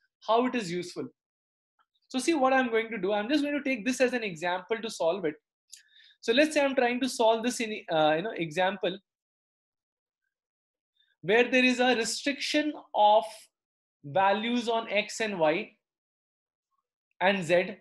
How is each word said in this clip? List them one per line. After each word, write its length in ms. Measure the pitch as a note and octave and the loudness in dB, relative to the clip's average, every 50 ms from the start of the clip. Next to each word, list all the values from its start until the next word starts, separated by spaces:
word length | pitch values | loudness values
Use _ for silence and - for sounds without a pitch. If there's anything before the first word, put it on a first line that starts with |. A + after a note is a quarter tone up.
| _ _ _ _ - | _ _ _ _ -4
how 200 | - A3 A#3+ B3+ | 0 2 2 2
it 80 | B3 B3 | 0 -2
is 160 | B3 G#3 E3+ | -4 -4 -4
useful? 380 | F3 F3 E3+ - - E3 C3 - _ _ _ _ _ _ _ _ _ _ _ _ _ _ _ _ _ _ _ - | -6 -6 -6 -8 -10 -10 -12 -12 _ _ _ _ _ _ _ _ _ _ _ _ _ _ _ _ _ _ _ -8
So 100 | - C4 | -6 -4
see 160 | B3+ E4 E4+ | 0 0 0
what 180 | C#4+ B3+ C4 | 2 4 4
I'm 180 | C4+ C4 B3+ A#3+ | 4 4 2 2
going 200 | A3+ A3 A3+ A3+ | 0 -2 -2 -2
to 80 | A#3 A3 | -6 -4
do. 140 | F3 F#3+ | -4 -2
I'm 160 | G#3 G#3 G#3 A3+ | -2 -2 -2 0
just 140 | D4+ D4 | 0 0
going 140 | C#4 C#4+ D4 | 0 -2 -4
to 60 | C#4+ | -4
take 240 | C#4+ C4+ C4+ A3 F#3+ | -4 -4 -4 -4 -4
this 140 | B3+ B3+ - | -4 -2 0
as 120 | C4 A#3+ | 0 0
an 100 | B3 A#3+ | 0 -2
example 540 | A3 G3+ E3+ D3 E3+ F3 F3+ F#3 F#3 - A3+ A3 | -6 -6 -8 -6 -4 -4 -4 -4 -4 -6 -6 -6
to 80 | G3+ A3 | -6 -8
solve 340 | - - F3 D#3+ F3 G3+ F#3 | -4 -2 0 0 0 0 -2
it. 100 | D#3 - - _ _ _ _ _ _ - - _ _ _ _ - - _ _ | -4 -6 -6 _ _ _ _ _ _ -20 -20 _ _ _ _ -20 -20 _ _
So 120 | - - | -2 0
let's 200 | A#3 C4+ D#4 D4+ | 2 4 4 4
say 100 | D#4 D4+ | 4 2
I'm 120 | C#4 C#4 C4 | 2 2 2
trying 260 | C4 B3 A#3+ B3 B3 | 2 0 0 0 -2
to 80 | C4 B3 | -4 -4
solve 340 | - - A#3 A3 A#3 A3+ | 0 2 2 2 2 2
this 180 | G#3+ B3 A#3+ - | 0 -4 -4 -4
in, 240 | A#3 G#3+ G#3+ F#3+ - - | -6 -6 -8 -8 -6 -2
uh, 240 | E3+ D#3 D#3 D3+ D#3 | 0 2 4 4 2
you 60 | D#3+ | 0
know, 100 | F#3+ A3+ | -2 -4
example 680 | - - E3+ E3 D3 F3+ F#3 F#3+ G3+ F#3+ - F3+ F#3 G3 _ _ _ _ _ _ _ _ _ _ _ _ _ _ _ _ _ _ _ _ _ _ _ _ _ _ _ _ _ _ _ _ _ _ _ _ _ _ _ _ _ _ _ _ | -6 -6 -8 -6 -2 -2 0 0 -2 -2 -4 -4 -6 -6 _ _ _ _ _ _ _ _ _ _ _ _ _ _ _ _ _ _ _ _ _ _ _ _ _ _ _ _ _ _ _ _ _ _ _ _ _ _ _ _ _ _ _ _
where 280 | - E3 G#3 A#3+ B3 - | -2 2 4 4 4 4
there 140 | C4 B3+ B3+ | 4 4 4
is 160 | B3+ B3 B3 | 4 4 2
a 160 | B3 B3+ B3 | 2 2 2
restriction 760 | A3+ A3+ A3 - - - C#4+ C#4 - - - - D4+ D4+ D4+ C#4+ - - _ - | 2 0 -4 -4 -4 -4 -4 -4 -4 -4 -2 0 0 0 -2 -4 -8 -10 _ 0
of 300 | - G#3 G#3 G#3+ A3 A3 - - - - _ _ _ _ _ _ _ _ _ _ _ - | 4 6 6 6 6 4 0 -10 -18 -20 _ _ _ _ _ _ _ _ _ _ _ -12
values 640 | C#3+ C#3 F#3 F#3+ G3 G3+ G#3+ G#3+ A#3+ A#3+ A#3+ G#3+ A#3 | -4 0 2 2 2 2 0 -2 -2 -2 -2 -2 -2
on 220 | A3+ A3+ A3 - | -2 -2 -2 -2
X 300 | F#3+ G#3 G#3 G#3 - - | -2 -2 -2 -4 -4 -6
and 180 | A3+ G#3+ G3+ F3 | -6 -4 -2 0
Y 320 | D#3+ D3+ D#3 G3 G#3+ - _ _ _ _ _ _ _ _ _ _ _ _ _ _ _ _ _ _ _ _ _ _ _ _ _ _ _ _ _ - | 2 2 2 0 -4 -10 _ _ _ _ _ _ _ _ _ _ _ _ _ _ _ _ _ _ _ _ _ _ _ _ _ _ _ _ _ 0
and 220 | F3+ F#3+ G3+ F#3+ | 2 2 2 2
Z. 340 | F3 D3 F3 F3 F#3 F#3 G#3 - | 0 2 2 2 2 0 -6 -14